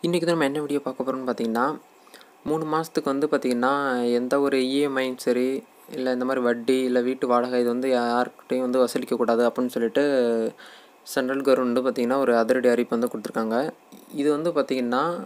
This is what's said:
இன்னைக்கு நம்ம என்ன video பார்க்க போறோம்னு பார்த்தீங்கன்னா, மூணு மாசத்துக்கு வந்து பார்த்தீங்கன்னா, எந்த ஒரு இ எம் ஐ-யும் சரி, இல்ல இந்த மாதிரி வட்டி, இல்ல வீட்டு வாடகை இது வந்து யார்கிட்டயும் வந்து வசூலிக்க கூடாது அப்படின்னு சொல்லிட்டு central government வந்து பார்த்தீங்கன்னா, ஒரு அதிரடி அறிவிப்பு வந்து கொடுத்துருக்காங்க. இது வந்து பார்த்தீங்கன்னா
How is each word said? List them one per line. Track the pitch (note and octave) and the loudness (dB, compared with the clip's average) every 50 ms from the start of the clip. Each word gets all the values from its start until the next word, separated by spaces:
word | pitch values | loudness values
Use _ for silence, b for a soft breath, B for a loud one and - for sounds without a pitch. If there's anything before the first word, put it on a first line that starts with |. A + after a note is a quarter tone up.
இன்னைக்கு | - - E3+ F3+ D#3+ E3 | -2 0 0 0 0 0
நம்ம | E3+ E3 D3+ | 0 2 0
என்ன | C#3 C#3 D3+ | 0 0 -2
video | D3 C#3+ C#3+ C#3+ | -4 -2 -4 -4
பார்க்க | C#3 C3 C3 - C3 | -4 -4 -6 -6 -4
போறோம்னு | C3 B2+ C3 C3 B2+ | -4 -4 -4 -4 -4
பார்த்தீங்கன்னா, | A#2+ - A#2 A2+ A2 A#2 B2 C#3+ D#3 B2 - - B B B B B B B B B B _ | -4 -2 -2 -2 0 0 0 0 -2 -6 -12 -20 B B B B B B B B B B _
மூணு | C3 D3+ D#3+ D#3+ | -4 -4 -2 -2
மாசத்துக்கு | D#3 D#3+ D#3+ E3 E3 - D#3+ D3+ | -2 -2 -2 -2 -2 -4 -4 -2
வந்து | C#3+ C3+ C#3 D3 | -2 -2 0 0
பார்த்தீங்கன்னா, | D3+ D3+ C#3 - C3 B2 A#2+ B2 C3 C#3 C#3+ C#3+ C#3 B2+ B2 A#2+ A#2+ A#2+ | 0 0 0 0 0 -2 2 2 2 2 2 0 -2 -2 0 0 0 0
எந்த | A#2+ B2 B2+ B2 C#3+ | 0 0 0 0 2
ஒரு | C#3+ C#3 C3+ | 2 2 2
இ | C3+ C3 B2+ C3+ C#3 | 0 0 0 0 0
எம் | D3 C#3+ C3+ C3 C3 | 0 0 0 -2 -2
ஐ-யும் | C3 B2+ B2+ | -2 -4 -4
சரி, | - C3 B2 B2 B2+ C3 C3 C#3+ - - - - - - - | -2 0 0 0 0 -2 -2 -4 -8 -12 -20 -20 -20 -14 -10
இல்ல | - B2+ B2+ B2+ | -6 -4 -2 -2
இந்த | B2 B2+ | -2 -2
மாதிரி | B2+ C3+ C3 B2 | -2 -2 0 0
வட்டி, | A#2+ A#2+ A#2+ A#2 A#2 C3 C3 C3 | 0 0 0 0 0 0 2 2
இல்ல | B2+ B2 B2 | 0 0 0
வீட்டு | A#2+ B2 C3 C3 - | 0 0 -2 -2 0
வாடகை | B2 B2 A#2+ A#2+ B2 B2+ B2 | 2 2 2 2 2 0 0
இது | B2 A#2+ | 0 2
வந்து | A#2+ B2 B2+ C3+ C3 | 0 -2 0 0 0
யார்கிட்டயும் | B2 A#2+ A#2 A#2+ A#2+ B2+ A#2+ - - - - B2+ B2+ B2+ | 2 2 2 2 0 0 -2 -4 -16 -8 -4 -4 -2 -2
வந்து | B2 B2 C3 | 0 2 2
வசூலிக்க | B2+ A#2 - C3 B2 - C#3 | 2 2 2 -4 -4 -2 -2
கூடாது | A#2 A#2+ A2+ A#2 A2+ A#2+ A#2 | 0 2 2 4 4 4 2
அப்படின்னு | - - B2+ | 2 0 -4
சொல்லிட்டு | B2 - B2 A#2 A2+ - C#3 C#3+ D3 C#3 C3 B2 A#2+ A#2 A2+ A2+ A2 - B B B B B B B B B _ | -2 0 -2 -2 0 2 2 2 2 2 2 2 2 2 0 -2 -4 -6 B B B B B B B B B _
central | - - C#3+ C3 B2+ C3+ C#3 | -6 -4 -4 -2 -2 -2 -2
government | C#3 C3+ C3 C3 B2+ B2 A#2+ | 4 4 4 4 4 2 0
வந்து | B2+ B2+ | 2 0
பார்த்தீங்கன்னா, | C3 A#2+ C3 A#2+ A#2+ C3 C#3 | 0 0 0 0 0 2 2
ஒரு | C3+ B2 A#2+ | 2 4 4
அதிரடி | A#2 A2+ A2 B2+ C3 A#2+ B2+ | 2 4 2 2 4 4 4
அறிவிப்பு | A#2+ A#2 A#2+ - - A#2 | 4 4 2 0 0 -2
வந்து | A#2 A#2+ - | -2 -2 -4
கொடுத்துருக்காங்க. | A2+ G#2 - - - A2+ A2 A2 A#2 C#3+ D#3+ - - - - - - - - - | -6 -10 -6 -4 -4 -2 0 0 0 -2 -2 -6 -12 -20 -20 -20 -20 -20 -12 -6
இது | D3+ C#3 D3+ | -2 0 0
வந்து | D3 D3 D#3+ F3 | 0 2 0 0
பார்த்தீங்கன்னா | D#3+ D3+ C3 - C3+ C3 B2+ A#2+ B2 C3 D3 E3 F3 E3+ G2 | 0 0 0 0 -2 -2 -2 0 0 0 0 0 -2 -6 -8